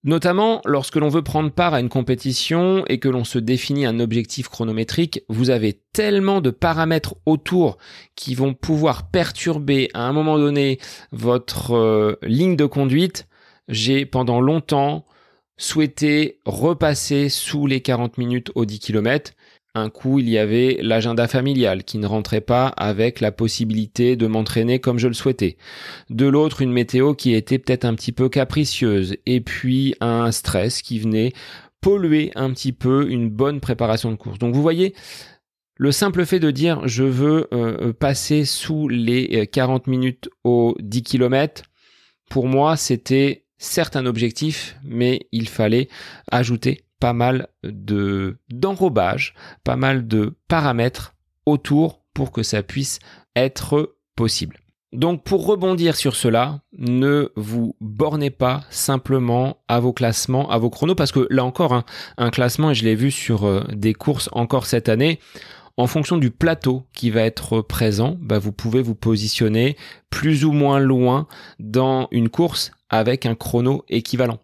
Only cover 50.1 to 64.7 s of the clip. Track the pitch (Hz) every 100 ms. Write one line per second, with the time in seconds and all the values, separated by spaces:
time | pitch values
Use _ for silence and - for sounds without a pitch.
50.1 | 110 104 - _ 165 147 117 120 - -
51.1 | _ _ _ - 147 - 143 160 - _
52.1 | - - - 110 107 101 139 139 - -
53.1 | - _ - 131 - - 147 151 _ _
54.1 | - 113 - - - _ _ _ 120 160
55.1 | 175 - 196 160 208 185 185 170 151 143
56.1 | - 123 113 127 147 _ - 123 123 135
57.1 | 147 143 - 104 117 117 - 110 104 156
58.1 | 151 143 131 127 135 - - - 135 -
59.1 | 135 120 120 131 - - 120 127 120 120
60.1 | 110 - 127 139 113 117 - 156 185 139
61.1 | 139 123 135 127 127 165 123 - - -
62.1 | - 120 123 123 120 156 123 110 110 135
63.1 | 135 - 110 104 98 - 104 107 110 -
64.1 | 131 - 120 117 131 -